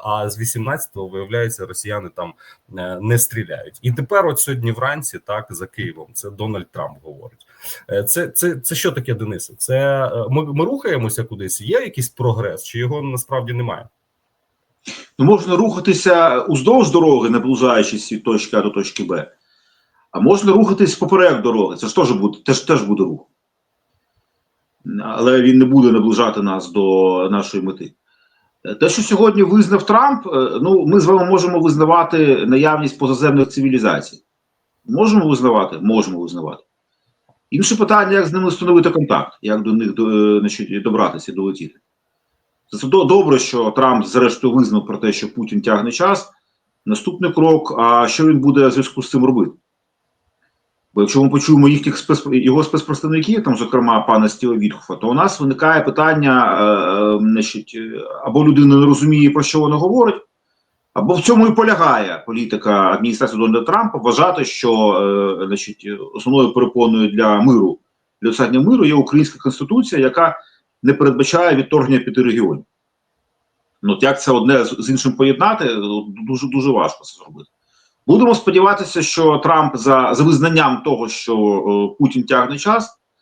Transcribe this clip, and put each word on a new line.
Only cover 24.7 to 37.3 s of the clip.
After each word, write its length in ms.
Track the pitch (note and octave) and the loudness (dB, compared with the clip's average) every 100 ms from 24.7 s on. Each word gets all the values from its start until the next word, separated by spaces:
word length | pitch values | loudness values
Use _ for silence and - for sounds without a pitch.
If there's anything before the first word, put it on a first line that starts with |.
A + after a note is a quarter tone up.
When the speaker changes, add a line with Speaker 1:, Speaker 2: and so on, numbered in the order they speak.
| _ - G#2 | _ -12 -10
Speaker 2:
Але 400 | A2 A2 A#2+ C3 | -8 -2 2 4
він 160 | B2+ B2+ | 6 6
не 60 | |
буде 280 | B2+ C3+ B2 | 6 6 4
наближати 500 | A2+ G#2+ A2 A#2 G#2+ | 4 2 2 0 -2
нас 300 | G2+ F#2+ F2+ | -4 -6 -6
до 560 | G2+ F#2+ F#2+ F#2+ F#2 F#2+ | -2 0 2 2 0 -2
нашої 320 | G2+ G2 G2+ | -2 -4 -6
мети. 300 | F#2+ F#2 E2 _ _ _ _ _ _ _ - G#2 | -8 -10 -16 _ _ _ _ _ _ _ -14 -2
Те, 80 | D#3 | 0
що 140 | A3+ | 0
сьогодні 400 | G#3+ G3+ A3 G3+ | 0 2 4 4
визнав 440 | F#3+ G#3 F3+ G3 G3 | 4 4 4 2 2
Трамп, 400 | A3+ C#4 C4 F#3 | 2 2 0 -4
е, 320 | C#3 B2+ F#2+ | -2 -2 -2
ну, 240 | D#3+ F#3+ D3+ | 2 2 4
ми 140 | G3 | 2
з 40 | E3 | 4
вами 180 | F#3+ | 2
можемо 360 | F3+ F#3+ F3 F3 | 4 2 2 2
визнавати 840 | D#3+ D3 D#3 E3+ E3+ E3 D3 C3 A2 | 2 4 4 4 2 2 2 2 2
наявність 520 | C3 D3+ D3+ D3 - | 2 2 0 -4 -4
позаземних 500 | C3+ B2+ D3 C#3 C3+ | -4 0 2 2 0
цивілізацій. 720 | - C3+ B2+ G#2 D2 - - _ _ _ _ _ _ | -2 -2 0 0 -2 -8 -18 _ _ _ _ _ _
Можемо 440 | - C3 A3 G#3 D#3 | -6 0 2 4 2
визнавати? 500 | C3 B2+ G#2+ F#2 D#2+ | 2 0 0 -2 -4
Можемо 400 | G2 A2 F#2+ F2+ | 0 0 -2 -6
визнавати. 420 | E2+ F2 D2+ - _ _ _ _ _ _ _ | -10 -10 -12 -14 _ _ _ _ _ _ _